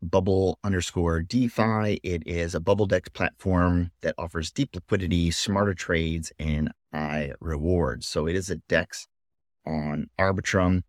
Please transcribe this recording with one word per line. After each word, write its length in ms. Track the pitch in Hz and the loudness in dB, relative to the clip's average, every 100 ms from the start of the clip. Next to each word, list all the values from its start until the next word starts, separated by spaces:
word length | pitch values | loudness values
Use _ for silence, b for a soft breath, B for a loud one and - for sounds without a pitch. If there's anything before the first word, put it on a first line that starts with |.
Bubble 560 | 87 95 95 95 92 - | 0 2 4 4 2 0
underscore 600 | 101 92 - 92 82 82 | -2 -2 -2 0 0 0
DeFi. 760 | 82 123 120 - 110 107 107 - | 0 0 0 2 0 2 0 -2
It 200 | 90 85 - | -2 -4 -4
is 280 | 85 85 | -4 -2
a 60 | 85 | -2
Bubble 240 | 85 101 | 2 2
Dex 240 | 101 92 - | 4 0 -2
platform 840 | - 87 - 95 90 90 87 87 - | -4 -4 -2 0 4 4 2 0 -4
that 120 | 80 - | -6 -6
offers 320 | 87 82 80 | -8 -6 -6
deep 240 | - 139 | -4 -4
liquidity, 560 | 90 - 101 87 87 85 | -6 -2 -2 2 2 2
smarter 420 | - - 98 101 | 0 0 0 0
trades, 580 | 90 - 82 80 82 80 - | -2 -2 0 0 -4 -8 -6
and 320 | 78 76 76 - _ | -2 0 -2 -6 _
high 400 | 78 76 76 71 - | -8 -4 -4 -4 -8
rewards. 680 | 85 73 82 90 69 55 - | -6 -2 0 2 0 -4 -6
So 200 | 82 80 | -2 0
it 100 | 95 | -2
is 140 | 95 | -4
a 60 | 82 | -8
Dex 520 | - 85 - - - _ _ _ _ _ 78 | 0 0 0 -10 -16 _ _ _ _ _ -6
on 420 | 78 76 73 - - | -4 -2 -4 -6 0
Arbitrum. 680 | 95 95 - 98 90 92 | 0 0 0 2 4 2